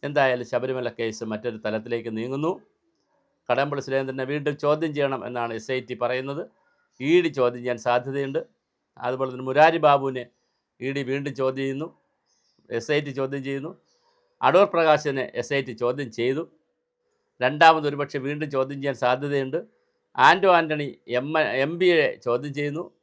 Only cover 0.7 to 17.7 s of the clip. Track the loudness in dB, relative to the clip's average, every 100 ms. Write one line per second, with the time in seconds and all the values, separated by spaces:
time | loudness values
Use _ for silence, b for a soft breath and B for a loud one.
0.7 | -4 -6 -4 -6 -6 -8 -6 -6 -6 -6
1.7 | -6 -4 -6 -4 -6 -6 -4 -4 -4 _
2.7 | _ _ _ _ _ _ _ _ 0 0
3.7 | -4 -2 -2 -2 -6 -4 -4 -4 -2 0
4.7 | 0 -2 -2 -2 -2 -8 -6 -6 -6 -6
5.7 | -6 -6 -6 -2 -2 -4 -8 -10 _ _
6.7 | _ _ _ 2 4 4 2 0 0 -6
7.7 | -4 0 0 0 -4 -4 -4 -8 _ _
8.7 | _ _ -8 -6 -2 -4 -4 -2 6 6
9.7 | 8 4 4 2 -6 -10 _ _ _ _
10.7 | _ -6 -4 -4 -4 -6 -2 -2 0 -4
11.7 | -4 -8 _ _ _ _ _ _ _ _
12.7 | -6 0 0 0 -4 -4 -4 -6 -6 -8
13.7 | -14 _ _ _ _ _ _ 4 6 6
14.7 | 4 4 4 2 -4 -4 -6 -2 -2 -4
15.7 | -2 -2 -2 -6 -2 0 0 -4 _ _
16.7 | _ _ _ _ _ _ _ -2 6 8